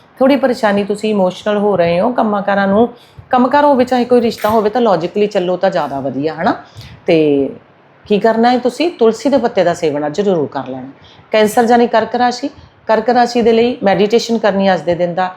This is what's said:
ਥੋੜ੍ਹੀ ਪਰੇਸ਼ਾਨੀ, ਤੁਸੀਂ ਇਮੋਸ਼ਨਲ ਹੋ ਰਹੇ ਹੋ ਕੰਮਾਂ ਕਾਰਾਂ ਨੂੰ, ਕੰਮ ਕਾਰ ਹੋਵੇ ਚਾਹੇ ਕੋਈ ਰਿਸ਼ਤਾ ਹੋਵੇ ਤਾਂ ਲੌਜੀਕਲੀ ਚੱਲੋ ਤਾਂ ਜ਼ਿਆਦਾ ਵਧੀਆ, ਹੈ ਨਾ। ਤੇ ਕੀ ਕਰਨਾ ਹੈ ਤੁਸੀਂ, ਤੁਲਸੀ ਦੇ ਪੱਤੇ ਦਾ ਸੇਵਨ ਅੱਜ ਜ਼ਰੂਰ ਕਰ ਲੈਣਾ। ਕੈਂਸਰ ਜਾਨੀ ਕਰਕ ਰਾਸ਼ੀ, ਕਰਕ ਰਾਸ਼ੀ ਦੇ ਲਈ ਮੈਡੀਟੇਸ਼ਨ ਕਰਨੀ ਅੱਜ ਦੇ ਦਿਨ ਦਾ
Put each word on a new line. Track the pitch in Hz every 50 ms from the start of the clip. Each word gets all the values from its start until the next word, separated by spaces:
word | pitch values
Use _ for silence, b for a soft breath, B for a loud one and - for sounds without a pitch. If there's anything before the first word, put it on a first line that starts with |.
| b b _ -
ਥੋੜ੍ਹੀ | 254 269 285
ਪਰੇਸ਼ਾਨੀ, | 277 277 262 247 - - 214 202 202 202
ਤੁਸੀਂ | 196 208 202 - 214
ਇਮੋਸ਼ਨਲ | 214 202 185 185 185 - - 214 208 208
ਹੋ | 202 208 202
ਰਹੇ | 170 170 170 170 175
ਹੋ | 196 240 247
ਕੰਮਾਂ | 240 233 220 208 202 190
ਕਾਰਾਂ | 202 202 196 196
ਨੂੰ, | 196 196 208 240 240 B B B B B B B -
ਕੰਮ | - 254 247 262
ਕਾਰ | 285 294 294
ਹੋਵੇ | 294 285 240 247
ਚਾਹੇ | 247 254 247 240
ਕੋਈ | 240 247 247
ਰਿਸ਼ਤਾ | 220 233 220 - - 214
ਹੋਵੇ | 214 226 202 214
ਤਾਂ | 208 254
ਲੌਜੀਕਲੀ | 240 226 190 170 156 175 - 208 208
ਚੱਲੋ | 208 208 202 180 175 180
ਤਾਂ | 180 185 190
ਜ਼ਿਆਦਾ | 175 175 151 139 143 139
ਵਧੀਆ, | 131 139 120 131 143 160 156
ਹੈ | 147 170
ਨਾ। | 214 330 - B B B B B B B B -
ਤੇ | - 175 160 156 151 143 139 139 131 - - _ _ _ _ _ _ _ _ _
ਕੀ | - 208 196
ਕਰਨਾ | 202 226 220 226 226 240 247
ਹੈ | 247
ਤੁਸੀਂ, | 247 254 240 - 294 339
ਤੁਲਸੀ | 339 - 240 226 214 - - 285
ਦੇ | 247 277
ਪੱਤੇ | 226 233 240 - 180
ਦਾ | 170 170
ਸੇਵਨ | 165 - 156 139 147 147
ਅੱਜ | 151 147 202
ਜ਼ਰੂਰ | 202 202 190 170 143 120
ਕਰ | - 139 131
ਲੈਣਾ। | 127 131 131 127 135 139 B B B B B B B -
ਕੈਂਸਰ | 220 214 214 208 - 240
ਜਾਨੀ | 220 247 240 240
ਕਰਕ | 233 233 226 214 226 -
ਰਾਸ਼ੀ, | 240 247 247 240 - - 285 - B B B B B _
ਕਰਕ | - 220 220 214 233
ਰਾਸ਼ੀ | 233 247 240 240 - 247 233
ਦੇ | 226 226
ਲਈ | 226 233 240 254 - -
ਮੈਡੀਟੇਸ਼ਨ | 196 190 175 208 208 214 233 214 - 233 226
ਕਰਨੀ | - 214 190 196 196 196 185
ਅੱਜ | 170
ਦੇ | 147 170 175
ਦਿਨ | 160 175 175 170
ਦਾ | 175 185 185 185